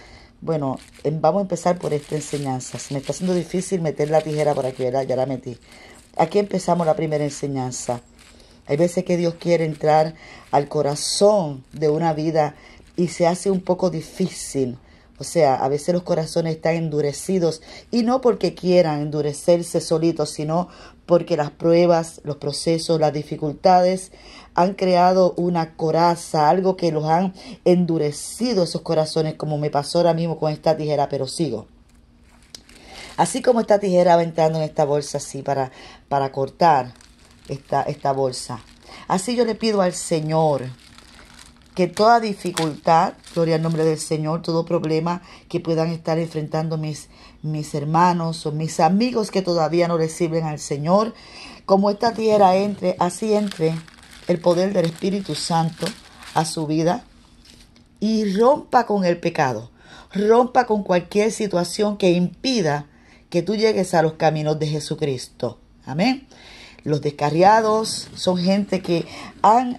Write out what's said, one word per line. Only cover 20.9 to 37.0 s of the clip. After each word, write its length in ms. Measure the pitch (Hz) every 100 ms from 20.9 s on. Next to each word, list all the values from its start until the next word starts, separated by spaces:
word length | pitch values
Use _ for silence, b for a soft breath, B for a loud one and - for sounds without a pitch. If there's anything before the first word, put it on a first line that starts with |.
| B
porque 320 | - 170 170 165
las 140 | 147
pruebas, 720 | - 165 170 175 165 165 -
los 120 | 147 143
procesos, 600 | 143 139 - 165 165 160
las 140 | 151
dificultades 1000 | 147 147 151 151 143 185 180 180 185 - B B B B
han 200 | - 180
creado 600 | 196 185 180 180 185 180 175
una 400 | 175 175 160 -
coraza, 720 | 160 156 175 170 - 165 151
algo 280 | 185 190 185
que 140 | 170
los 140 | 151
han 300 | 151 165 190 - B 226
endurecido 1000 | - 180 175 165 147 147 - - 247 208
esos 160 | 165 170
corazones, 540 | - 160 156 - 156
como 240 | 156 156 147
me 120 | 151
pasó 280 | 147 143 170
ahora 160 | 170
mismo 240 | 165 165 156
con 140 | 156
esta 240 | 151 165 156
tijera, 320 | 151 143 143
pero 200 | 139 131
sigo. 380 | - 160 107 - _ _ _ _ _ _ _ _ - B B B B B B
Así 260 | 180 262
como 180 | 254 233
esta 180 | 208 208
tijera 380 | 202 180 175 170
va 60 |
entrando 360 | 170 165 160 160
en 60 |
esta 200 | 156 -
bolsa 340 | 147 147 143 147
así 240 | - 139
para, 280 | 135 135 131 B B B _
para 240 | 139 139
cortar 600 | 139 135 - 175 143 123 -